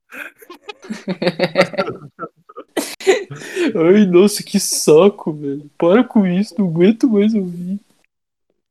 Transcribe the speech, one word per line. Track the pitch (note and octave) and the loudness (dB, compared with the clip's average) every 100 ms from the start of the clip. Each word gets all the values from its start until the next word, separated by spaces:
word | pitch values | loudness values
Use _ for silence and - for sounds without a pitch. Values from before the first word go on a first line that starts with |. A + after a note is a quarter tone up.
| _ | _
<laughs> | - - _ - F4 - - F#4 - - F#3 F#3+ - F3+ F3+ F#3 - - - C#3+ - E3+ _ _ - - - - - F#4+ G#4+ F#4+ C#3+ - F#4+ D#4+ G3+ | -18 -18 _ -20 -20 -20 -18 -14 -12 -10 -6 -4 -4 -4 -2 -4 -4 -8 -8 -16 -18 -18 _ _ -20 -12 -10 -10 -6 0 0 -2 -14 -10 -4 -2 0
Ai, | E3 G#3 G3 | 4 4 4
nossa, | F3 G3+ - | 4 4 0
que | - G3 | -4 -4
saco, | - - - D3+ G3+ - F3+ | -4 -2 4 6 6 2 -8
velho. | D3+ C#3+ C#3+ D3 - | -8 -8 -10 -12 -2
Para | E3+ A3 | 2 2
com | B3 A3+ F#3 | 2 0 0
isso, | F3+ G#3 - | 0 -4 -4
não | F#3 | -2
aguento | D#3+ F#3 A3+ C4+ | 2 2 2 0
mais | G3+ G#3+ | 2 0
ouvir. | A3 F3+ F3 F3 G3+ _ _ _ _ _ _ _ _ _ | 0 -4 -8 -10 -10 _ _ _ _ _ _ _ _ _